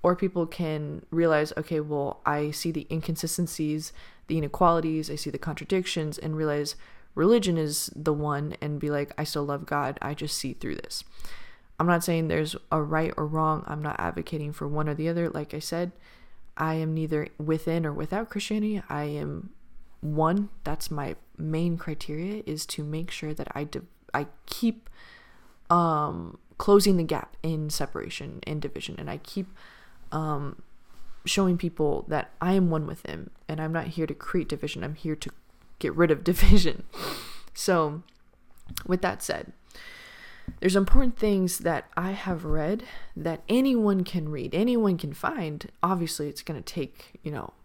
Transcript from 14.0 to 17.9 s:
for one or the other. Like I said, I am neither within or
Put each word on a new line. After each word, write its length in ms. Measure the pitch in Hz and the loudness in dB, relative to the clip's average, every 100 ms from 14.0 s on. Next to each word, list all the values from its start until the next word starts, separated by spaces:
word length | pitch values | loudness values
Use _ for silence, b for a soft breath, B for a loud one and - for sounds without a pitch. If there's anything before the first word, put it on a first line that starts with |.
| - 170 - 156 147 | -4 -4 -6 -6 -6
for 160 | 151 143 | -6 -4
one 200 | 151 151 | 0 0
or 60 | |
the 140 | 147 160 | 0 -2
other. 200 | 170 170 | 0 -2
Like 260 | - 147 | -4 -6
I 40 | 151 | -8
said, 340 | - 165 175 - b b b b b - | -6 -4 -4 -6 b b b b b -4
I 180 | 160 | -2
am 200 | 160 160 | 0 -2
neither 340 | 160 160 151 151 - | -2 -2 -2 -4 -6
within 460 | 151 160 165 165 | -2 0 0 0
or 80 | 156 | -2